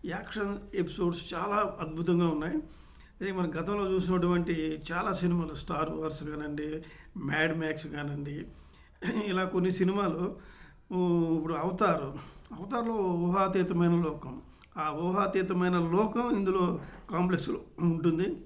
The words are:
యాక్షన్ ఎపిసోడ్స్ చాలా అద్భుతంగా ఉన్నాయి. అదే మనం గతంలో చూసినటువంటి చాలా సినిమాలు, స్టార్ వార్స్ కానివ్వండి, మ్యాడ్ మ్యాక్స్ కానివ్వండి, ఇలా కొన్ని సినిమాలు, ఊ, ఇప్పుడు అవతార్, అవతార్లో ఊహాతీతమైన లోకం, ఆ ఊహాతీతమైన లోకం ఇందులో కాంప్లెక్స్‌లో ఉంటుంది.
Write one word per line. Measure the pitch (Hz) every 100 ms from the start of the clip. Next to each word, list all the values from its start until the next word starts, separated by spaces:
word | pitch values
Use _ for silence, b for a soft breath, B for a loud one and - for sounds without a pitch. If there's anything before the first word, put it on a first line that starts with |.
| -
యాక్షన్ | 170 226 214 202 202 - 196
ఎపిసోడ్స్ | 170 - 175 170 -
చాలా | 170 202 208 202 -
అద్భుతంగా | 160 156 170 175 170
ఉన్నాయి. | 151 160 311 - B B B B
అదే | - 190
మనం | 190 170
గతంలో | 151 170 208 196
చూసినటువంటి | 185 175 180 175 175 170 165 156 156
చాలా | - 175 208
సినిమాలు, | 180 180 175 160 143
స్టార్ | - 156 160
వార్స్ | 160 156 151
కానివ్వండి, | 151 151 151 147 151 156 160 B B -
మ్యాడ్ | 139 151 165 160
మ్యాక్స్ | 156 156 151
కానివ్వండి, | 147 143 143 143 147 - B B B B - - 226 208
ఇలా | 185 185
కొన్ని | 185 180
సినిమాలు, | 185 185 202 190 160 180 196 B B B B _
ఊ, | 180 180 170 165
ఇప్పుడు | 165 160 156
అవతార్, | 165 175 208 156 139 139 B B B
అవతార్లో | 220 196 247 233 220 185 175
ఊహాతీతమైన | 175 190 190 190 180 170 170 170
లోకం, | 160 151 131 127 - B B -
ఆ | 156 147
ఊహాతీతమైన | 175 185 202 190 185 180 180 180 165
లోకం | 175 214 233 240
ఇందులో | 220 190 190 180 175 B B -
కాంప్లెక్స్‌లో | 170 180 175 - - - -
ఉంటుంది. | 170 165 170 160 185 104